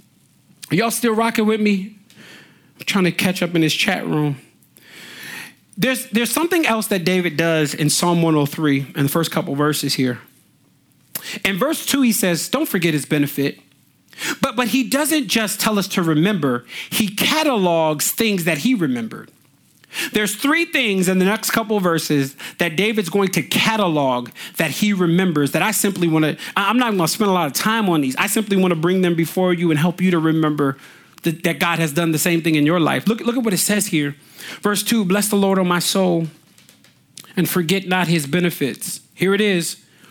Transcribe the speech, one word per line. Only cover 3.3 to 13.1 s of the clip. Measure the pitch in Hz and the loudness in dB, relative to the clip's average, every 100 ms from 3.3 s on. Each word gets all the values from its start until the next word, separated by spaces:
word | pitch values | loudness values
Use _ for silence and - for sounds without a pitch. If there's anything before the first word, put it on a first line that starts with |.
| 185 | -2
up | 170 175 | -2 0
in | |
this | 156 | 0
chat | - - 185 - | 0 -2 -2 -2
room. | 156 147 135 - _ _ - - - - - - - - - _ - | -2 -2 -4 -12 _ _ -20 -20 -20 -20 -18 -16 -14 -16 -20 _ -2
There's, | 247 254 - | 0 0 -2
there's | 214 233 | -2 0
something | 294 339 349 294 | 0 0 2 2
else | 226 - | 0 0
that | 196 165 | 0 2
David | 185 175 151 | 0 0 0
does | 165 160 143 | 0 2 0
in | - 147 | 0 0
Psalm | - 175 170 | 2 2 4
one | 165 156 | 4 2
oh | 143 | 0
three | - 151 139 135 - | 0 0 0 -2 -2
in | |
the | 139 | 0
first | 170 160 | 0 -2
couple | - 180 139 | -2 -4 0
verses | 147 147 139 | 0 0 -2
here. | - 127 117 - _ _ _ _ _ _ _ _ - - - 196 | 0 -2 -2 -10 _ _ _ _ _ _ _ _ -14 -10 -6 -4
In | 190 | 0
verse | 277 330 - | -2 -2 -2
two, | 277 | 2
he | 247 | 2
says, | 202 190 160 - | 2 0 0 -2
"Don't | 262 320 | -4 -2
forget | 190 165 | 0 0
his | 151 | -2
benefit." | - | -2